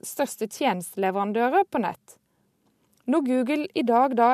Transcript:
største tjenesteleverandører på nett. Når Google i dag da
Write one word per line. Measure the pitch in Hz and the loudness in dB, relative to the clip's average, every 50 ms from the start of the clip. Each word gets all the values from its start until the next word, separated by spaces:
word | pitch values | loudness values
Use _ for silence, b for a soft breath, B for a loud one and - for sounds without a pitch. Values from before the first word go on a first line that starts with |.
| - - | -10 -10
største | - - 285 - - - 214 208 | -6 -4 -4 -4 -4 -6 -8 -8
tjenesteleverandører | - - 302 262 190 180 170 - - 196 196 190 185 202 202 202 208 226 240 247 277 381 392 - | -4 -2 -2 0 0 -2 -4 -8 -6 -2 -2 0 0 -2 -2 -2 0 0 0 2 2 2 2 0
på | - 294 208 | -2 -4 -4
nett. | 175 170 - _ - - _ _ _ _ _ _ _ _ _ _ _ _ _ _ _ _ _ _ | -4 -6 -8 _ -20 -20 _ _ _ _ _ _ _ _ _ _ _ _ _ _ _ _ _ _
Når | - 254 330 285 | 0 0 0 2
Google | 247 254 254 254 226 294 302 294 - - | 2 0 0 0 0 -2 -2 -4 -4 -4
i | - 302 | -2 0
dag | 233 233 233 262 277 262 | 2 4 4 4 2 2
da | 226 233 240 | 4 4 4